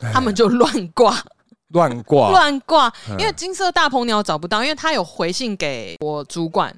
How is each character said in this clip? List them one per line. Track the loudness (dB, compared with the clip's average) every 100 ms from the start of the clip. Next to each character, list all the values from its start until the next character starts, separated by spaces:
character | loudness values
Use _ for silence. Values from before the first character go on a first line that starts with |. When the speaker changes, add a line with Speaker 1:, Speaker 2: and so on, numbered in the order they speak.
Speaker 1:
哎。 | -4
Speaker 2:
他 | -2
们 | 0
就 | 2 2
乱 | 4 2 0 -6
挂。 | 2 2 2 -6 _ _ _ _
Speaker 1:
乱 | 0 0 0
挂。 | 2 4 6
Speaker 2:
乱 | 6 4 0 2
挂， | 2 2 -2 -12
Speaker 1:
嗯。 | -4
Speaker 2:
因 |
为 | -4
金 | -4 -10
色 | -4 -2
大 | 0 0
鹏 | 0 -2
鸟 | -2
找 | -2 -4
不 | -2
到， | -4
因 | -2
为 |
他 | -4 -2
有 | -2
回 | -4 -4 -4
信 | -4 -6 -4
给 | -6 -6 -10 -8
我 | -8 -8
主 | -8 -8 -4
管， | -2 -2